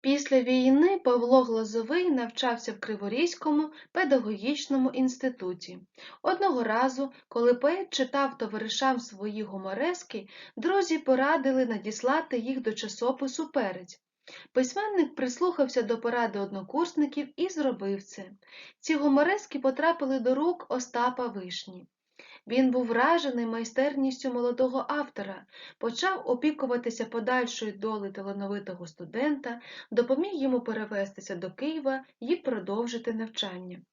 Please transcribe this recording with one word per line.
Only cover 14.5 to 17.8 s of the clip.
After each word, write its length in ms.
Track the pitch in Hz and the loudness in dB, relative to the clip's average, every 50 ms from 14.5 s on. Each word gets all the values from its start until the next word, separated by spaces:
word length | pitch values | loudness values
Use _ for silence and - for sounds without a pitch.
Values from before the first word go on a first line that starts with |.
Письменник 640 | _ 254 262 254 - 392 427 427 403 359 302 - - | _ 0 0 2 0 -4 -2 0 2 2 2 2 0
прислухався 680 | - - 254 247 - 349 370 349 - 277 247 - 262 | -4 -4 -4 0 0 0 0 2 2 0 2 2 -2
до 160 | 226 208 233 226 | 0 0 -2 -2
поради 400 | - 233 240 240 233 220 202 202 | 0 -2 0 0 0 0 -2 -4
однокурсників 920 | 196 196 202 196 180 - - 294 349 339 - 311 294 277 - 294 285 - _ | -4 -4 -6 -10 -8 -4 -2 -2 -2 0 2 0 0 0 0 -6 -6 -6 _
і 120 | - 339 381 | -4 -2 -2
зробив 540 | 370 320 285 262 220 190 | -2 -2 -2 -2 -2 -2